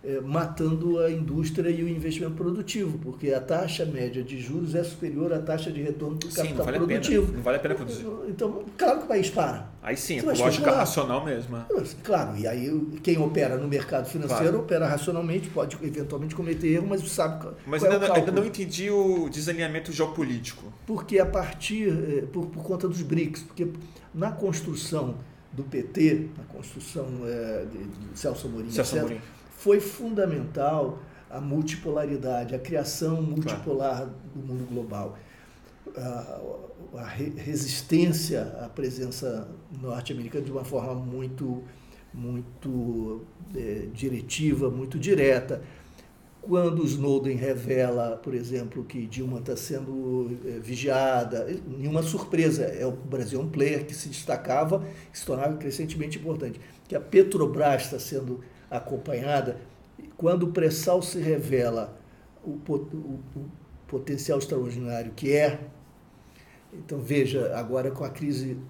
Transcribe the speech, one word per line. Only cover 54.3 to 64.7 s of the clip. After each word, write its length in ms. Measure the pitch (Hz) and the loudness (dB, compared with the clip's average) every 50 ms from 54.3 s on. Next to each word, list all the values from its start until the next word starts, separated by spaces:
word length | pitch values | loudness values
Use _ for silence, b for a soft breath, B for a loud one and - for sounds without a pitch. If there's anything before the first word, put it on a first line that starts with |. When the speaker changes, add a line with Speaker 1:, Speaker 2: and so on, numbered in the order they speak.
| - 127 - - 127 143 160 156 185 196 160 B B B B B | -2 -2 0 2 2 4 4 4 2 0 0 B B B B B
Speaker 1:
que 80 | - - | -14 -10
se 60 | - | -4
tornava 320 | - 139 131 139 147 156 | -4 -2 0 0 0 -2
crescentemente 600 | 151 160 143 131 - 160 160 - 160 151 156 156 - | -2 -4 -6 -4 -4 -4 -4 -4 -4 -4 -4 -6 -6
importante. 420 | 151 160 160 156 143 117 - - B B B B B | -4 -4 -4 -4 -4 -6 -6 -10 B B B B B
Que 80 | - 185 | -6 -4
a 60 | 143 | -4
Petrobras 880 | - - - 190 196 190 - 180 151 131 123 151 151 143 139 123 - - | -4 8 10 10 10 10 6 2 2 2 4 4 4 6 6 4 2 -2
tá 100 | 143 131 | -6 -8
sendo 420 | - - 151 131 127 123 127 127 B B B B B B | -6 -4 -4 -4 -4 -4 -6 -8 B B B B B B
acompanhada, 880 | - 120 - - 135 131 - - 139 120 127 143 147 139 123 123 117 B B B B B B - - - - - - | -8 -6 -4 -4 -6 -6 -4 -4 -4 -2 0 2 2 2 2 0 -4 B B B B B B -20 -20 -18 -18 -18 -8
quando 280 | - 165 165 175 180 180 | 0 2 4 4 4 2
o 80 | 160 | 2
pré-sal 480 | 170 175 160 156 160 - - 185 180 185 | 2 4 4 4 4 4 2 4 4 4
se 180 | 180 - - 175 | 2 0 -4 -2
revela 800 | 151 156 156 139 123 131 135 127 120 117 113 113 107 104 - B B B B B B B B - - | 2 2 2 2 2 2 2 4 4 4 2 0 -4 -4 -10 B B B B B B B B -14 -10
o 80 | - 143 | -10 -8
po-, 320 | 147 - - 151 139 143 156 | -8 -4 -2 -2 -2 -2 -4
o, 280 | 156 156 151 139 131 127 - - - | -8 -10 -8 -8 -10 -10 -10 -12 -12
o 80 | 139 143 - - - - - - - - | -12 -12 -12 -14 -18 -20 -20 -20 -20 -12
potencial 520 | - - 131 135 143 143 135 - - 156 139 | -6 -6 -4 -2 -2 -4 -4 0 0 0 0
extraordinário 720 | - - 160 131 123 120 | 0 0 -2 -2 0 -2